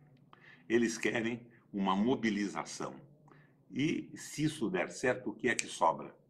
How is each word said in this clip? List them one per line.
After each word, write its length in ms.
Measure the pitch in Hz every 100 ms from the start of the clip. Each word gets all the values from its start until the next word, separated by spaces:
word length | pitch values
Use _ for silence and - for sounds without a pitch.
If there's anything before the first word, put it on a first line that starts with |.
| - - - - - - -
Eles 300 | 117 113 117
querem 480 | 110 117 113 120 - - _
uma 220 | 101 95 92
mobilização. 1000 | 110 131 113 101 101 80 - - 69 67 - - - - - _ _
E, 380 | 127 147 - - -
se 280 | - -
isso 260 | 151 151 107
der 220 | 90 87
certo, 400 | - 127 127 -
o 20 |
que 160 | 107 123
é 60 | 113
que 120 | -
sobra? 480 | - 82 78 69 - _